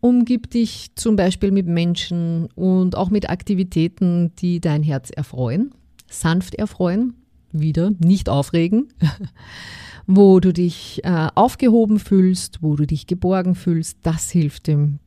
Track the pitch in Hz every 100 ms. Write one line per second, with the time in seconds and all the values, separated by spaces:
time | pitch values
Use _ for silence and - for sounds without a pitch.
0 | 240 247 233 247 - 240 226 - - -
1 | 233 208 185 185 202 196 180 170 170 175
2 | - 175 170 165 165 - 185 185 185 -
3 | 185 208 - - - 190 185 170 165 -
4 | 180 175 170 - 180 175 165 151 151 135
5 | - - 143 123 123 143 269 - _ _
6 | _ - 165 170 185 - 214 - 180 190
7 | 254 - _ _ _ 156 156 156 180 196
8 | 165 190 - 139 139 170 165 214 294 -
9 | 160 - - _ - - - - - -
10 | - 190 202 185 185 170 180 - - -
11 | - 170 160 - 240 - 254 226 220 214
12 | - 196 185 185 - - 156 147 147 156
13 | - 180 180 190 180 180 - 165 160 -
14 | 170 160 - 180 147 - - 147 147 143